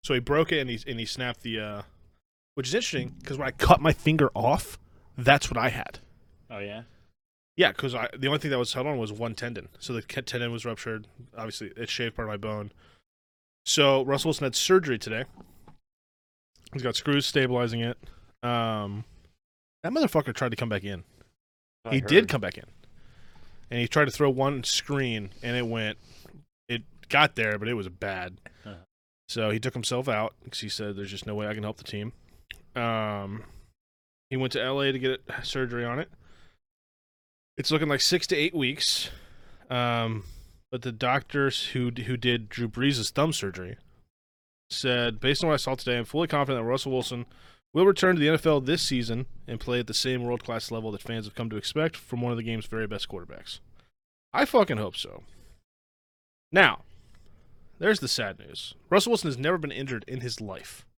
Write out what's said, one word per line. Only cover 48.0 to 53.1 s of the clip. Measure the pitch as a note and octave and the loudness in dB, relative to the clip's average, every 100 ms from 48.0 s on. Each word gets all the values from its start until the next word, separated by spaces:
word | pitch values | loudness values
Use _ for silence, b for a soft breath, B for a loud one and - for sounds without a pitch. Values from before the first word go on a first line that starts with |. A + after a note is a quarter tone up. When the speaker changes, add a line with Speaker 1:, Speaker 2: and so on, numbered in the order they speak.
| F#3 F3 | 6 6
Speaker 1:
to | |
the | D3 | 6
N | |
F | D#3+ E3 | 6 6
L | D3 | 4
this | B2+ E3+ | 4 2
season | - B2+ A2+ A#2 B2+ - - | 2 0 0 -2 -4 -8 -10
and | A2+ | -8
play | - B2 | -2 -2
at | A#2 | 0
the | |
same | A2 C3 B2+ | -2 0 0
world-class | A#2+ A#2+ - A2+ - | -2 -4 -4 -6 -4
level | A2+ A2 | -6 -6
that | G#2 | -8
fans | - A2+ G#2 | -6 -6 -6
have | |
come | - A2+ | -6 -6
to | G#2+ | -4
expect | - D3+ E3 - | -2 0 0 -2
from | - A#2+ | -8 -4
one | A#2+ | -2
of | A#2 | -2
the | |
game's | A2+ A2+ - | -2 -4 -4
very | A2+ G#2+ | -4 -4
best | G2+ - | -4 -6